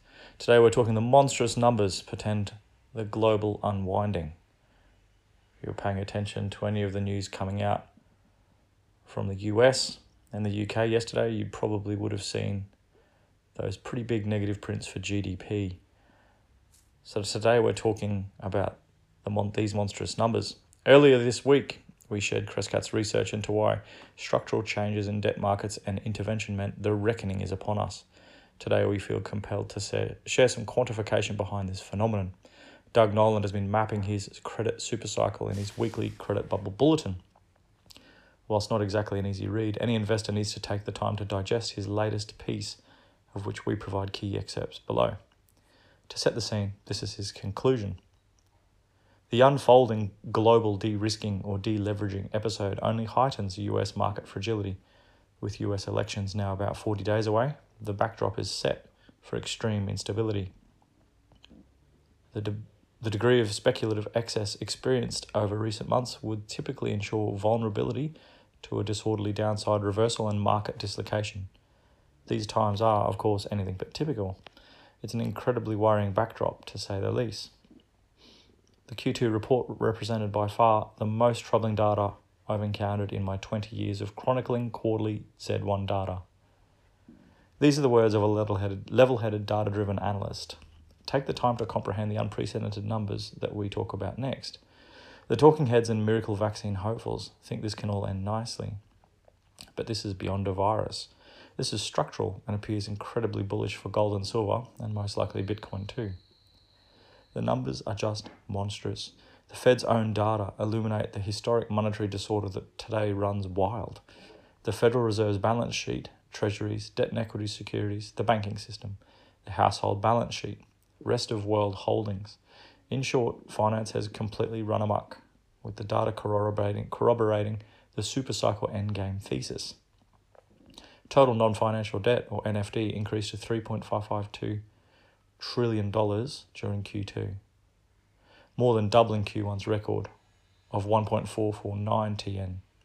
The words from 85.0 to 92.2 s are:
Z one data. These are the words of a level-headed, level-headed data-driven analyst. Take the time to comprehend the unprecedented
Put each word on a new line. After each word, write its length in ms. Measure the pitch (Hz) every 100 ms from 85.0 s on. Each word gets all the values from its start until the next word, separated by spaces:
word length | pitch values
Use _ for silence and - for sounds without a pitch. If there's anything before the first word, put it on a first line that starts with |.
| 110 107 - _
Z 180 | - 104
one 240 | 101 98 98
data. 320 | 98 95 92 - _ _ _ _ _ _ _ - - - _ _ _
These 220 | 147 143
are 20 |
the 60 | 135
words 260 | 117 113
of 80 | 104
a 40 | 104
level-headed, 640 | 107 104 98 101 98 104
level-headed 520 | 110 127 120 110 104
data-driven 540 | 104 107 107 104 101 98
analyst. 560 | 98 101 - - - - - - - -
Take 220 | - 139 139
the 60 |
time 240 | - 123 117
to 100 | 107
comprehend 460 | 113 - 104 107
the 40 |
unprecedented 680 | 107